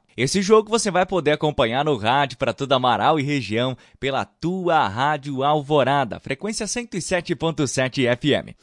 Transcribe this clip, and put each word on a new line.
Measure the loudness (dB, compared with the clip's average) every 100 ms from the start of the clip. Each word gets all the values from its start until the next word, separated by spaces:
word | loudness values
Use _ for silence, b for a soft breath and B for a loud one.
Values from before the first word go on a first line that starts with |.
| _ -4
Esse | -2 0
jogo | 4 4 4
você | -2 0
vai | 0 0
poder | 0 0
acompanhar | 0 0 0 0 0 0
no | 0
rádio | 2 2 0 -2
pra | -4
toda | -2 0 2
Amaral | 2 2 2 2
e |
região | 0 -2 -2 -2 -2 -4 b b
pela | -4 -4 -6
tua | _ -6 -2 2 2 2
Rádio | 0 0 -2 -4 -2
Alvorada, | 0 0 2 2 4 2 0 -6
frequência | -8 -8 -6 -6 -6
cento | -6 -6 -8
e |
sete | -4 -4 -2
ponto | -2 -2 -2 -2
sete | 0 -2 0 0
F | 2 0
M. | 0 -2 -16